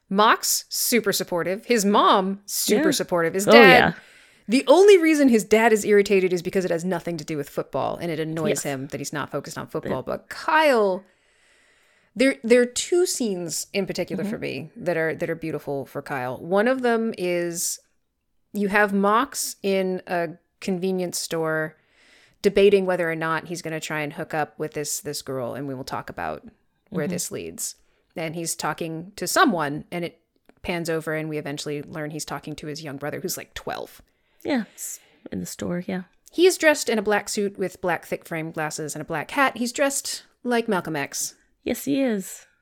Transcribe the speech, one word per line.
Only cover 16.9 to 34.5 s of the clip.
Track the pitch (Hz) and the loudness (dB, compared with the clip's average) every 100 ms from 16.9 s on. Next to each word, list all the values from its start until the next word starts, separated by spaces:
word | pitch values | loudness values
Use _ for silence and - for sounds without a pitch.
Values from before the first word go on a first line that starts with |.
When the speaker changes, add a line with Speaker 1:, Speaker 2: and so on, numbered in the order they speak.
| 233 226 - | 0 -2 -4
Speaker 1:
is | 180 175 175 170 - - _ _ _ _ _ _ _ | -2 -2 -2 -4 -6 -8 _ _ _ _ _ _ _
you | 202 202 | -4 0
have | 208 208 | 2 2
Mox | 196 202 220 269 - - - | 2 2 2 0 -4 -8 -6
in | 196 190 185 185 - | -2 0 0 -4 -4
a | 175 165 165 _ _ | -4 -4 -8 _ _
convenience | - 180 190 185 175 - | -6 -2 -2 -2 -2 -6
store | - 165 160 156 156 - _ _ _ _ _ _ | -4 -2 -2 -2 -4 -8 _ _ _ _ _ _
debating | 202 196 202 196 185 | 2 6 6 6 4
whether | 180 170 | 0 -2
or | 160 | -2
not | 160 160 165 | -2 -2 -4
he's | 170 | -10
gonna | 160 160 | -8 -8
try | - 151 | -6 -6
and | 147 | -6
hook | 156 156 | -8 -6
up | 160 147 - | -4 -4 -4
with | 151 | -8
this, | 151 147 - | -6 -6 -6
this | - 143 | -8 -10
girl, | - 131 117 | -8 -6 -6
and | 113 139 | -6 -8
we | 131 | -8
will | |
talk | 135 110 - | -8 -10 -10
about | - 82 76 - - _ _ _ | -8 -8 -8 -12 -20 _ _ _
where | 175 147 | -6 -4
Speaker 2:
Mm-hmm. | |
Speaker 1:
this | - - | -6 -8
leads. | 123 82 85 - - _ _ _ 185 | -8 -10 -10 -10 -12 _ _ _ -10
And | 165 170 | -8 -6
he's | 165 - | -8 -6
talking | 165 156 165 160 180 - | -6 -4 -6 -8 -12 -8
to | 180 | 0
someone, | 330 349 175 147 147 - | 4 4 2 -2 -6 -8
and | 175 | -8
it | 165 - _ _ _ _ | -8 -10 _ _ _ _
pans | - 175 160 | -6 -4 -2
over, | 160 156 | -4 -2
and | 156 156 | -4 -4
we | 151 | -6
eventually | 143 147 151 147 | -6 -8 -8 -8
learn | 139 156 151 | -10 -10 -10
he's | 156 - | -8 -8
talking | 151 - 151 | -10 -10 -12
to | 156 | -12
his | 147 | -12
young | 156 135 | -12 -10
brother, | 147 151 | -8 -6
who's, | 170 - | -6 -8
like, | - | -12
twelve. | - - - - - _ _ _ _ | -14 -10 -8 -10 -16 _ _ _ _
Speaker 2:
Yeah, | - | -4